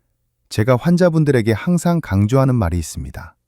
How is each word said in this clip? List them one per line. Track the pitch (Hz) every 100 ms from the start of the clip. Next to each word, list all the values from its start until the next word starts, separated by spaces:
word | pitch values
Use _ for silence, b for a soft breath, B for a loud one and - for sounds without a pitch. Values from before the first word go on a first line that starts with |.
| _ _ _ _ _
제가 | - 113 123
환자분들에게 | 165 175 180 160 147 131 110
항상 | 110 - 175 175 170
강조하는 | - 95 104 135 131
말이 | 123 85 87
있습니다. | 80 80 67 - 85 _